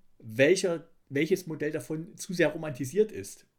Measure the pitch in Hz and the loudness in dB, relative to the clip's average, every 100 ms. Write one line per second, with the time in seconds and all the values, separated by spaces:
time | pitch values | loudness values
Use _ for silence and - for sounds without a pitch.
0 | _ _ 113 110 143 185 185 165 - _ | _ _ -4 4 6 6 2 -2 -6 _
1 | - 135 165 180 165 156 151 156 - 156 | -6 -2 2 0 -2 -6 -4 -4 -6 -8
2 | 170 - - 175 156 160 160 127 131 180 | -8 -12 -4 2 2 0 -8 -6 -2 2
3 | 214 - 95 - _ | 0 -2 -12 -16 _